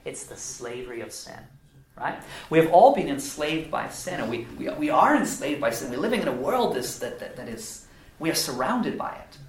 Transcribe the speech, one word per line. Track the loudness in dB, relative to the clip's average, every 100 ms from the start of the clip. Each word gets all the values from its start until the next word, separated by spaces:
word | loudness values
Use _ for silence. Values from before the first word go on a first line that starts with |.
It's | -10 -12
the | -14 -14
slavery | -14 -10 -10 -10 -10 -10
of | -10
sin. | -12 -14 -16 -18 -20 -20 -20 -20 -6
Right? | -6 -6 -12 -16 4
We | 6
have | 8
all | 10 10
been | 8 0
enslaved | -4 -6 -4 -2 -2 -2
by | -4 -4
sin, | -8 -8 -6
and | -4
we, | -4 -6 -8
we, | -8
we | -2 2
are | 6 6 6
enslaved | 2 -2 -4 0
by | -2
sin. | -2 -6
We're | -2
living | 0 0
in | 0
a |
world | -2 0 2 2 0
that's, | -4 -6
that, | -8 -8
that, | -12 -12
that | -12
is, | -12 -12 -14 -18 -20 -20 -4
we | -2
are |
surrounded | 0 -2 0 0 2 0 -2
by | -6
it. | -8 -16 -20